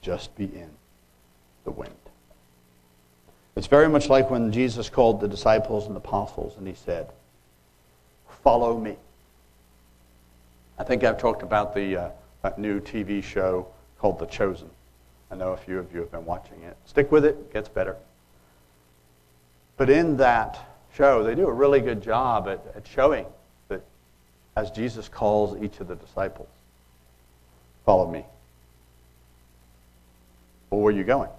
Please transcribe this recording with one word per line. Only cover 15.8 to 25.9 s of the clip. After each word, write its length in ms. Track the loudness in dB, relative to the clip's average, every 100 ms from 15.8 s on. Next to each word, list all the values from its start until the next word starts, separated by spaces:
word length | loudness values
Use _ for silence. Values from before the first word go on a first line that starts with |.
| -8
you 60 | -10
have 120 | -10
been 140 | -12 -10
watching 360 | -10 -10 -20
it. 120 | -20 -20 _
Stick 260 | 0 4
with 120 | 4
it, 120 | 4 0
it 180 | -8
gets 160 | -10 -8
better. 280 | -4 -4 -6 -16 _ _ _ _ _ _ _ _ _ _ _ _ _ _ _ _ -2
But 120 | 4
in 280 | 4 4 4
that 420 | 4 4 0 -8 -18 -20 _
show, 280 | 2 4 6
they 120 | 2 0
do 120 | 0
a 60 |
really 280 | 4 4 4
good 200 | 2 -4
job 460 | -2 -2 0 0 -2
at, 180 | -8 -10 -18
at 120 | -12
showing 380 | 2 2 2 -6 -16 _ _ _
that 140 | -12 -12 _ _ _ _ _ _ -6
as 160 | -6
Jesus 360 | -6 -6 -8 -16
calls 540 | -2 0 2 2 -2
each 180 | -8 -10
of 80 |
the 80 | -14